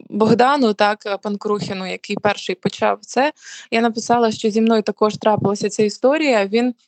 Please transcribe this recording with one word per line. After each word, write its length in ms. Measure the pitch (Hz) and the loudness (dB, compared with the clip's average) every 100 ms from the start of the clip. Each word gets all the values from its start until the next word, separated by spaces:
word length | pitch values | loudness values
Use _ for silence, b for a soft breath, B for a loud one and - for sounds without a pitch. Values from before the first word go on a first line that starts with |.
| - | -8
Богдану, 680 | 208 220 226 247 294 233 | 0 4 4 4 4 2
так, 440 | 202 208 208 214 196 | 2 0 0 -6 -6
Панкрухіну, 680 | 214 202 214 208 190 190 185 | -6 -6 -4 -4 -4 -8 -8
який 260 | 185 - 202 | -10 -8 -4
перший 380 | 208 - - | -2 -2 -6
почав 440 | 185 - - 214 208 | -6 -6 -2 -2 -2
це, 320 | - 240 294 B B B B | -4 -2 0 B B B B
я 100 | 226 | 0
написала, 500 | 233 226 - 240 226 | 0 -2 0 2 2
що 200 | 214 220 | 0 -2
зі 100 | 208 | 2
мною 220 | 226 220 | 2 2
також 340 | 208 - 214 - | 0 0 -2 0
трапилася 520 | 220 208 196 208 214 | 0 2 0 -2 -4
ця 140 | - | -2
історія. 640 | 214 - 254 311 302 220 196 | -2 0 0 2 2 2 2
Він 280 | 226 247 - | 0 -2 -4